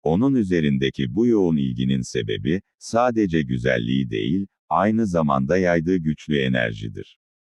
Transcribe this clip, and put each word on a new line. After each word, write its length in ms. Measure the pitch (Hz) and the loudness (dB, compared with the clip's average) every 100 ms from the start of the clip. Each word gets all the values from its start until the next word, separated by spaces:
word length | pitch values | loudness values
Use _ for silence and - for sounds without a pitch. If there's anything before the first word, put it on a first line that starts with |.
Onun 320 | - 85 135 | 0 2 2
üzerindeki 800 | 131 98 87 73 67 67 - 64 | 2 2 2 2 2 0 -2 -2
bu 120 | 76 120 | 0 2
yoğun 300 | 110 90 78 | 4 2 2
ilginin 460 | 65 60 64 65 | 0 -2 -2 -2
sebebi, 600 | 60 64 53 52 58 92 - _ | -2 -4 -4 -4 -2 -4 -6 _
sadece 640 | - 117 123 113 101 82 | -4 0 0 2 0 0
güzelliği 680 | 65 64 62 62 57 67 64 | -2 -2 -2 -2 0 -2 -2
değil, 360 | 55 57 92 98 _ - | -4 -2 -4 -4 _ -4
aynı 380 | 82 101 110 110 | 0 2 0 0
zamanda 500 | 85 76 67 67 90 | 0 0 0 0 2
yaydığı 380 | 90 85 80 92 | 2 2 2 0
güçlü 420 | 78 76 - 73 | 0 -4 -2 -2
enerjidir. 800 | 65 62 58 53 55 50 - _ _ _ | 0 0 -2 -4 -10 -12 -16 _ _ _